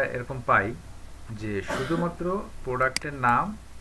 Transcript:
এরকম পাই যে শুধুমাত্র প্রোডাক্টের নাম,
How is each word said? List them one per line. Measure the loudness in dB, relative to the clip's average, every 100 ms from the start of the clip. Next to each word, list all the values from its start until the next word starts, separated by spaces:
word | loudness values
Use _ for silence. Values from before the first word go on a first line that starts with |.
| 2 -2
এরকম | -4 -4 4
পাই | 4 4 -2 -10 -14 -14 -12 -10 -8
যে | -4 -4 -2
শুধুমাত্র | -2 0 0 0 0 -2 -2 -4 -6 -4
প্রোডাক্টের | 4 4 4 -4 2 4
নাম, | 6 4 -2 -10 -10